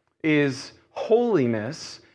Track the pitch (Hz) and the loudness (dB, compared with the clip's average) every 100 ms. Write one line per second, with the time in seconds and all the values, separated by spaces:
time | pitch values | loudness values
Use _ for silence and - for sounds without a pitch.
0 | _ _ 156 151 143 123 - - _ - | _ _ 0 2 2 -2 -12 -20 _ -10
1 | - 226 240 180 120 110 107 165 - - | 2 2 4 2 2 0 -4 -10 -14 -18
2 | _ | _